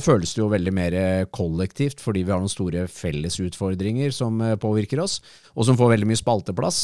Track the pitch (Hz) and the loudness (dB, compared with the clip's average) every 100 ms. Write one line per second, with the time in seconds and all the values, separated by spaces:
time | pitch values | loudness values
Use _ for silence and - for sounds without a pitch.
0 | 151 117 82 - 107 104 90 95 87 90 | 4 4 2 0 0 2 2 0 0 2
1 | 95 95 92 - 87 80 92 - 139 - | 2 2 0 -2 -2 -2 -4 -2 -4 -4
2 | - 98 90 92 98 - 92 85 90 - | -4 -2 0 0 -2 -2 -2 -2 -4 -6
3 | 90 76 82 92 90 - 95 92 98 120 | -6 -4 -4 -4 -6 -4 -4 -2 -2 -2
4 | 143 131 120 110 113 107 110 107 104 135 | -2 -2 -2 0 0 0 0 0 0 -2
5 | 190 - - - - - 113 120 120 113 | -4 -6 -10 -20 -14 0 4 6 6 6
6 | 104 110 - 110 - 95 156 165 | 4 0 0 -2 -2 -4 -2 -2